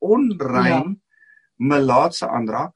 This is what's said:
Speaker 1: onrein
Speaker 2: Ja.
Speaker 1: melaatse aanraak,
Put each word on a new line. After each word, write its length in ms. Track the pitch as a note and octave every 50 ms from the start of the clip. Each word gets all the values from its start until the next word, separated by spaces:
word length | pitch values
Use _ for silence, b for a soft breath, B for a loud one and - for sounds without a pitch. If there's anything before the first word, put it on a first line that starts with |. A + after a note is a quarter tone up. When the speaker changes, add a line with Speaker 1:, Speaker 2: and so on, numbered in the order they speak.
Speaker 1:
onrein 880 | E3 F#3+ A3 D4 C#4 A3+ G3 E3+ C#3 B2+ B3 - - F3 E3 E3 D#3 F#3
Speaker 2:
Ja. 60 | G3+ - b b b b b b b b b b b -
Speaker 1:
melaatse 720 | B2 C#3 D3 C#3+ C3+ B2+ B2 C3+ D#3 E3+ - - - A2+
aanraak, 460 | A#2 A#2 A2+ A2 G#2+ - D#3+ F3+ -